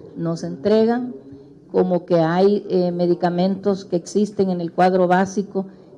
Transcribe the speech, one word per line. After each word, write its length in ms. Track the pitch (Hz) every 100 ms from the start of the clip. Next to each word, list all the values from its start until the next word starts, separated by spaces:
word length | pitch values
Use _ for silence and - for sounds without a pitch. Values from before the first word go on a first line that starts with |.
| -
no 220 | - 165 165
se 120 | 170
entregan, 680 | 170 - 220 220 240 247 - - - - - -
como 340 | 190 185 175
que 120 | 175 175
hay, 500 | 160 180 196 202 -
eh, 240 | 185 180
medicamentos 960 | 175 175 170 175 175 190 190 208 190 -
que 100 | 175
existen 540 | - 196 208 208 190
en 100 | 180
el 120 | 165
cuadro 360 | - 185 190 180
básico 600 | 180 190 196 190 190 190 - -